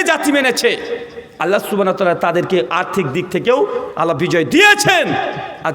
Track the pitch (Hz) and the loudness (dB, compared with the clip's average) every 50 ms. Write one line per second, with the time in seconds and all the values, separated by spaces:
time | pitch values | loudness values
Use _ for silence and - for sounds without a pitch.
0 | 349 339 320 311 - 302 277 285 262 254 240 - 240 226 180 - - - 240 - | 4 2 0 0 0 0 0 2 2 2 0 2 0 0 0 0 -6 -8 -8 -8
1 | - - - - - - - - 156 175 202 202 202 - 208 196 202 190 180 185 | -10 -14 -16 -18 -18 -16 -8 -4 -2 0 0 0 0 -2 -2 0 0 0 2 2
2 | 196 175 170 - - 175 165 180 170 - 185 175 175 - 165 165 180 - - 196 | 2 2 2 2 0 0 0 0 0 2 2 0 0 0 -2 -2 -2 -2 -2 -2
3 | 175 135 127 180 - - - 180 - 226 254 277 415 415 - 480 - - - - | -2 -2 -2 -4 -4 -2 -4 -2 0 2 2 2 2 0 -2 -6 -6 -8 -4 -2
4 | 165 170 165 135 175 180 - 170 160 - - 330 415 415 415 415 415 415 381 339 | -2 0 0 0 0 0 2 0 0 2 4 4 6 6 4 4 4 2 2 2
5 | 277 180 - - - - - - - - - - - 165 139 | 2 0 -2 -2 -4 -4 -6 -8 -10 -12 -12 -8 -6 -6 -6